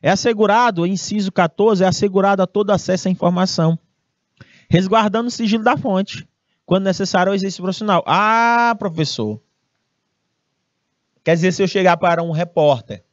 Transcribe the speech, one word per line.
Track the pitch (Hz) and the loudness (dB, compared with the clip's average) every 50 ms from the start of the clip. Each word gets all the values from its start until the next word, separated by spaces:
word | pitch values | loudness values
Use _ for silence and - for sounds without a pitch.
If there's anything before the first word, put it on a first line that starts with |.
É | 160 170 | 2 0
assegurado, | 185 196 - 240 233 208 220 202 202 226 247 240 208 170 170 | 0 0 0 -2 0 2 2 2 4 2 2 2 0 0 -2
inciso | 180 196 180 - - 208 214 202 190 | -2 -2 -4 -6 -6 -4 -4 -4 -2
quatorze, | - - 180 165 _ - 202 226 220 180 185 | 0 0 0 0 _ 0 2 2 2 4 2
é | 185 | 2
assegurado | 175 - 208 208 185 196 190 196 202 190 | 2 0 -2 0 0 2 2 2 2 2
a | 185 180 | 0 -2
todo | _ 208 208 196 | _ -2 0 0
acesso | 208 180 - - 185 180 - 190 | 0 -2 0 -2 -4 -2 0 -2
à | |
informação, | 185 - - 175 180 175 185 185 - - 165 160 165 165 _ _ _ _ _ _ _ _ _ _ _ _ - _ _ _ _ _ | -2 0 0 -2 0 0 -2 -2 0 0 0 0 0 -2 _ _ _ _ _ _ _ _ _ _ _ _ -20 _ _ _ _ _
resguardando | - 170 185 190 202 226 214 214 190 226 233 240 | 2 2 2 2 2 2 2 2 0 -2 -4 -4
o | |
sigilo | 233 - 233 214 208 226 220 | -4 -4 -2 0 0 2 2
da | 240 269 294 | 0 0 0
fonte, | - 262 190 185 196 - - - - _ _ _ _ _ _ _ _ | -2 -2 -2 -2 -2 -4 -8 -16 -16 _ _ _ _ _ _ _ _
quando | - 175 190 190 | -2 -2 0 0
necessário | 190 185 - 196 185 - 190 180 190 | -2 -2 -2 -4 0 0 0 2 2
ao | 202 | 0
exercício | 180 190 196 180 - 180 | -2 -4 -4 -6 -6 -6
profissional. | 185 185 - 220 208 190 170 - | -8 -6 -6 -2 0 0 0 0
Ah, | - 147 180 208 214 220 226 233 233 233 233 233 233 233 220 | 0 0 2 2 2 2 2 2 2 2 2 2 0 0 -2
professor, | - 196 160 165 160 147 - - 110 107 107 110 _ _ _ _ _ _ _ _ _ _ _ _ _ _ _ _ _ _ _ _ _ _ _ _ _ _ _ _ _ _ _ _ _ _ _ _ _ | -6 -8 -4 -4 -4 -4 -4 -6 -6 -6 -6 -10 _ _ _ _ _ _ _ _ _ _ _ _ _ _ _ _ _ _ _ _ _ _ _ _ _ _ _ _ _ _ _ _ _ _ _ _ _
quer | - 165 | 0 0
dizer, | 170 160 185 175 | 2 2 0 0
se | - 190 | 0 -2
eu | 175 | 0
chegar | - 196 185 180 170 165 | 0 2 2 2 2 2
para | - 175 170 170 | 2 0 0 0
um | 170 170 | -2 -4
repórter | 165 156 175 175 _ 170 156 147 139 120 107 _ 107 92 _ _ | -2 -4 -4 -2 _ 2 2 2 2 0 -2 _ -16 -16 _ _